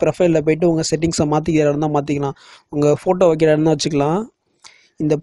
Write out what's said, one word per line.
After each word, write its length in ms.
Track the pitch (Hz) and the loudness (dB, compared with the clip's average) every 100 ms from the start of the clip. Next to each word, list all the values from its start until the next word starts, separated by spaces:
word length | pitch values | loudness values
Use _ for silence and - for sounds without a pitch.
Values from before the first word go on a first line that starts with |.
ப்ரொஃபைல்ல 380 | 160 - 180 160 151 | -2 0 2 2 0
போயிட்டு 240 | 156 175 | 0 0
உங்க 120 | 160 160 | 0 -2
செட்டிங்ஸை 360 | 160 165 - 156 | -2 -2 -2 0
மாத்திக்கிற 340 | 151 160 156 147 | -2 0 0 0
இடம் 180 | 143 156 | 0 -2
தான் 80 | 147 | -2
மாத்திக்கலாம். 400 | 143 143 139 135 - - _ 151 | -2 -4 -6 -8 -16 -20 _ -2
உங்க 180 | 147 147 | 0 0
photo 240 | - 185 185 | 0 2 2
வைக்கிற 180 | 160 160 | 4 2
இடம் 140 | 151 156 | 4 2
தான் 80 | 156 | 0
வச்சுக்கலாம். 440 | 160 147 143 170 233 _ _ _ - _ _ - | -2 -2 0 -2 -6 _ _ _ -20 _ _ -6
இந்த 120 | 151 151 | -2 0